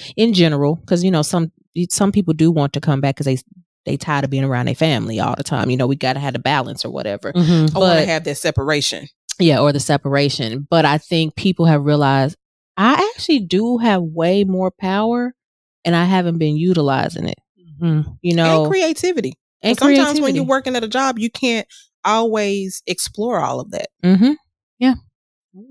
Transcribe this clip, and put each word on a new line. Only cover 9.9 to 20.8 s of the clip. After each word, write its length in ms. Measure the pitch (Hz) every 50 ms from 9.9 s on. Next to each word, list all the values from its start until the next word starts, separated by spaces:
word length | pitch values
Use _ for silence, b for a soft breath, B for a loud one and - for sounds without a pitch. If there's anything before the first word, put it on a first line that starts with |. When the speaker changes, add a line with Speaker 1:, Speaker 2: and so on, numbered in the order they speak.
| 147 139 - 139 139 143 143 139 - - 123 110 113 139 143 -
Speaker 1:
But 140 | 170 165 156
I 140 | 143 147
think 400 | 151 - - 175 160 160 156 -
people 260 | - - 190 180 - 165
have 200 | 165 151 143 139
realized 500 | 147 147 147 143 135 139 135 131 151 180 _ _ _ _ _ _ _ _
I 340 | 185 202 240 269 - 392 440 480
actually 240 | - - - 302 247
do 380 | 190 165 180 196 226 240 247
have 240 | 226 233 220 196 180 170
way 400 | 160 160 165 160 175 190 202 202
more 260 | 190 185 185 185 185
power, 640 | - - 196 185 190 202 220 233 240 240 240 247 - _ _ _ _ _ _ _ _ _ -
and 100 | 170 170
I 80 | 170 175
haven't 360 | 180 190 185 175 170 170 165
been 180 | 156 151 151
utilizing 680 | 151 170 185 180 170 147 139 135 131 - - 170 - -
it. 120 | - - - _ _ _ 190 175 165 147 139
Speaker 2:
Mm-hmm. 300 | 170 165 156 156 151 - - -
Speaker 1:
You 140 | - 175 170
know? 280 | 170 165 165 160 160 151
Speaker 3:
And 60 | 151
creativity. 680 | 381 381 339 320 302 - 359 370 349 269 180 131 - _ _ _ _ _
Speaker 1:
And 160 | - 214 240
Speaker 3:
But 20 | - 277
sometimes 120 | 285 277
when 160 | 269 277 294 294
Speaker 1:
creativity. 200 | 302 285 269 277
Speaker 3:
you're 100 | 269 269
working 300 | 254 262 269 262 262 254
at 80 | 240